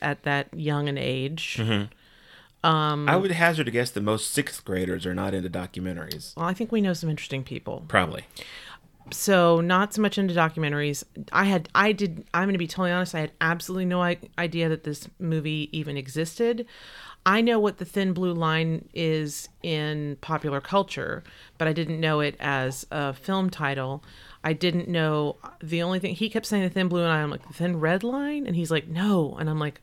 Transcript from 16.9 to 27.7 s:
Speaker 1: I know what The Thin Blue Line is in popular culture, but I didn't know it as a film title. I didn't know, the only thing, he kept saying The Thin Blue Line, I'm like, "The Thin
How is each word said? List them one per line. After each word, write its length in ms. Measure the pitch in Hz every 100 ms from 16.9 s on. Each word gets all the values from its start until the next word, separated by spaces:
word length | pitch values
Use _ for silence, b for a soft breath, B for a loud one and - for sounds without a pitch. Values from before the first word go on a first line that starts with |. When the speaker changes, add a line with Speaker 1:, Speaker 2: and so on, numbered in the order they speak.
| B B B 185
Speaker 1:
I 140 | 208
know 180 | 233 226
what 180 | 208 196
The 60 | 180
Thin 280 | 202 190
Blue 200 | 180 180
Line 540 | 170 160 160 165 160 -
is 560 | - 165 156 151 147 - _
in 540 | 175 156 151 151 147 139
popular 400 | - 151 151 139
culture, 640 | - 196 190 - 82 - - B B B
but 100 | 160
I 60 |
didn't 260 | 156 160 160
know 200 | 160 151
it 160 | 147 -
as 460 | 143 135 131 135 -
a 220 | 151 139
film 360 | 131 - 190 185
title. 540 | 165 143 135 131 147 - B B B
I 100 | 156
didn't 340 | 160 180 170 170
know, 500 | 170 156 151 147 - - -
the 200 | 156 170
only 180 | 175 185
thing, 140 | 202 175
he 140 | 220
kept 160 | 220 -
saying 180 | 208
The 60 | 185
Thin 180 | 190 180
Blue 140 | 175
Line, 200 | 170 156
I'm 80 | 147
like, 160 | - -
"The 60 |
Thin 260 | 151 175